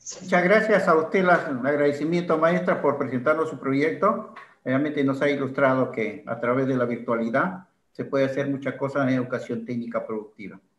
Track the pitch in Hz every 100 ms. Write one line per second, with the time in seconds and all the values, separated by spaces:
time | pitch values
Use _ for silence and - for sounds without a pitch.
0 | - - 180 180 175 214 220 202 185 160
1 | 156 196 180 175 - 131 127 147 147 135
2 | 151 175 170 160 165 180 180 175 147 -
3 | 123 127 123 156 156 135 135 135 156 139
4 | 190 226 - - - _ 127 131 151 143
5 | 139 135 147 139 131 135 135 131 123 -
6 | 107 101 - - 120 127 131 131 123 117
7 | - 113 113 127 175 185 - _ _ -
8 | 127 139 135 139 139 139 135 127 139 143
9 | 131 131 123 123 - 117 113 120 117 117
10 | - 110 104 - 98 92 _